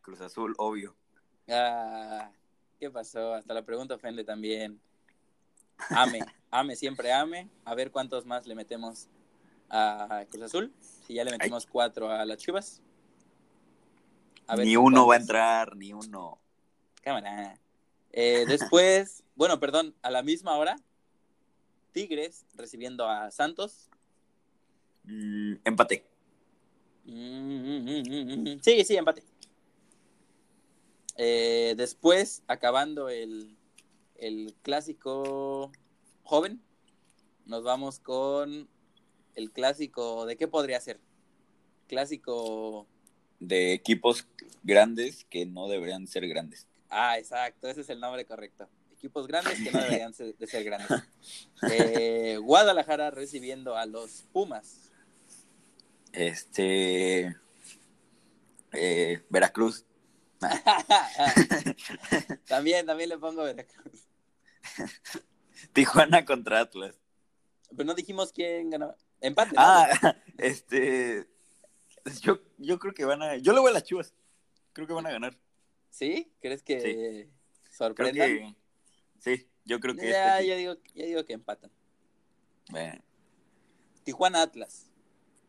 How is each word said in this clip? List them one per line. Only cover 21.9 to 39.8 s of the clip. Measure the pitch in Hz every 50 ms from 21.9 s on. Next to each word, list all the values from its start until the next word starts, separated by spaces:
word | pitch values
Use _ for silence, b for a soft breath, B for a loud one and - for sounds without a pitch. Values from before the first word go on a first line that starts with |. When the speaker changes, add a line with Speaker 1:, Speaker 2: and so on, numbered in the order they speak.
Speaker 2:
Tigres | - 180 208 180 156 147 156 170 - - _ _ _
recibiendo | - 120 110 - 113 120 123 123 120 117 110
a | 107 104 107 104
Santos. | - - 147 156 165 - 202 214 - - _ _ _ _ _ _ _ _ _ _ _ _ _ _ _ _ _ _ _ _ _ _ _ _ -
Speaker 1:
Mm, | 101 107 107 107 104 104 104 104 104 101 - -
empate. | 117 113 110 117 - 98 - _ _ _ _ _ _ _ _ _ _ _ _ _ _ _ _ _ _ _ _ _
Speaker 2:
Mm, | -
mm, | 117 117 120 123 127 131 135 139 139 131 127 135 147 139 120
mm, | 127 147 147 127 123
mm, | 139 147 131 123 139 - - 147 143
mm. | 139
Sí, | - 226 240 220 190
sí, | - 208
empate. | 180 160 160 156 - _ _ _ _ - _ _ _ _ _ _ _ _ _ _ _ _ _ _ _ _ _ _ _ _ _ _ _ _ _ _ _ _ _ _ _ - - -
Eh, | - 120 117 117 117 117 117 117 117 117 117 113
después, | 110 123 127 - _ - 165 180 190 196 - - - _ -
acabando | 131 - - 120 123 135 143 151 151 147 135 127
el, | 123 117 113 110 110 107 107 107 107 _ _ _ _ - _ _ _ _ _ _ _
el | - 117 110 107 107 110 110 - _
clásico | - 143 143 151 151 160 151 _ - 135 135 139 139 139 135 139 139 139 135 139 139 139 139 _ _ _ _ _ _ _ _ _
joven, | _ - 151 151 170 202 220 247 _ _ _ _ _ _ _ _ _ _ _ _ _ _ _ _ _
nos | - 117 117
vamos | 117 123 127 135 139 139 139 -
con | - - 127 131 135 139 143 143 143 147 147 151 143 - _ _ _ _ _ _ _ _ _ _ _ _ -
el | 113 110 110
clásico, | - 127 127 135 143 147